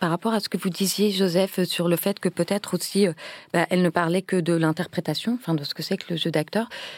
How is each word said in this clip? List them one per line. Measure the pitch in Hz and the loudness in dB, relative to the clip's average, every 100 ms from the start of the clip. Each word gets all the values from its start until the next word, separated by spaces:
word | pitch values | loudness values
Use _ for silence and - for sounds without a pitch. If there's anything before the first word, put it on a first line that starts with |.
par | 175 | 0
rapport | 170 226 | 0 0
à | 220 | 0
ce | - | -2
que | 190 | -4
vous | 190 | -4
disiez, | 160 190 - 208 | -2 -2 2 0
Joseph, | 190 190 170 190 - | 2 2 2 2 0
sur | 175 - 175 | -2 0 0
le | 170 | 2
fait | 196 202 | 0 -2
que | 180 | -2
peut-être | - 175 202 - | 0 -2 -2 -2
aussi, | 180 - 196 202 | -6 -2 2 2
euh, | 156 - - - | 0 -10 -16 -2
bah, | 170 165 | 0 2
elle | 185 | 4
ne | 180 | 4
parlait | 170 165 180 | 4 2 0
que | 185 185 | 0 0
de | 165 | 2
l'interprétation, | 170 160 156 170 - 160 151 - 240 | 2 2 0 -4 -4 -4 -2 -2 -4
enfin | - | -2
de | 160 | -2
ce | 143 | -2
que | - | -8
c'est | 160 190 | -6 -6
que | - | -4
le | 165 | -4
jeu | 170 | 0
d'acteur, | 156 156 208 226 - - | 0 0 -2 -2 -6 -14